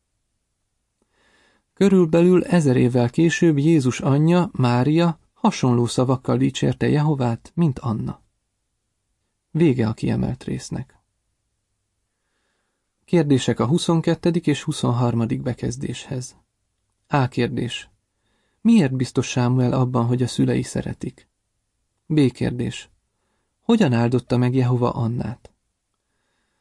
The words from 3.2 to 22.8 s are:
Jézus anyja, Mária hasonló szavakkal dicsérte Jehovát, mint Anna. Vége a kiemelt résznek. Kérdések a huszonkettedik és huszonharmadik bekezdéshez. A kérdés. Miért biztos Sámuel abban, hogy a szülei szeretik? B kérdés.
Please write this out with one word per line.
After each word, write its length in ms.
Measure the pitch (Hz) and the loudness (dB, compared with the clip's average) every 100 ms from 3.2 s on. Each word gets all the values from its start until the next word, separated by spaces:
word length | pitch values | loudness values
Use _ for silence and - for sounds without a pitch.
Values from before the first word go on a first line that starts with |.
| 165 - 175 147 | 0 2 2 2
Jézus 420 | 147 165 127 - | 2 2 2 -2
anyja, 500 | - 139 156 180 175 | 0 2 2 2 0
Mária 680 | - 123 120 127 160 170 160 _ | 0 0 2 2 2 0 -2 _
hasonló 540 | _ 226 - 131 120 117 | _ -2 0 0 2 0
szavakkal 500 | - 127 127 - 123 | 0 0 -2 -2 -2
dicsérte 520 | 135 131 143 127 120 | -2 -2 -4 -2 0
Jehovát, 640 | 143 147 143 123 117 - | 0 0 0 -2 -4 -6
mint 240 | - 170 127 | -2 -2 -2
Anna. 440 | 127 110 127 - _ _ _ _ _ _ _ _ _ _ _ _ _ | -6 -6 -8 -12 _ _ _ _ _ _ _ _ _ _ _ _ _
Vége 380 | 156 165 127 110 | 0 2 2 -2
a 40 | |
kiemelt 520 | 113 - 113 123 127 | -2 -4 -2 -4 -6
résznek. 540 | - 131 - - 131 _ _ _ _ _ _ _ _ _ _ _ _ _ _ _ _ _ _ _ _ _ | -8 -10 -8 -12 -12 _ _ _ _ _ _ _ _ _ _ _ _ _ _ _ _ _ _ _ _ _
Kérdések 560 | _ 175 147 135 - 117 | _ 0 2 2 0 -2
a 60 | 113 | 0
huszonkettedik 800 | 165 - 170 160 160 175 170 160 | 0 0 0 0 -2 -2 -2 -2
és 160 | 143 | -4
huszonharmadik 800 | - 147 127 120 120 117 113 131 | -4 -4 -2 0 0 0 -2 -4
bekezdéshez. 920 | 135 120 123 123 139 123 - 131 123 - _ _ _ _ _ _ _ | -6 -8 -8 -8 -10 -10 -10 -12 -12 -18 _ _ _ _ _ _ _
A 220 | 147 123 | -2 -2
kérdés. 640 | - 120 117 120 - - _ _ _ _ _ _ _ | -2 -4 -2 -6 -8 -14 _ _ _ _ _ _ _
Miért 360 | 220 233 143 131 | 2 4 4 0
biztos 300 | 127 - - | -4 -2 -2
Sámuel 460 | - 123 127 123 | 0 0 2 2
abban, 340 | 131 127 123 117 | 0 0 0 0
hogy 160 | 123 | 0
a 40 | 123 | -2
szülei 360 | - 131 127 | 0 0 0
szeretik? 680 | 120 - - - - - _ _ _ _ _ _ _ _ - | -4 -6 -8 -8 -12 -14 _ _ _ _ _ _ _ _ -4
B 240 | 151 135 | 0 0
kérdés. 580 | - 123 123 120 - | 0 -6 -4 -6 -8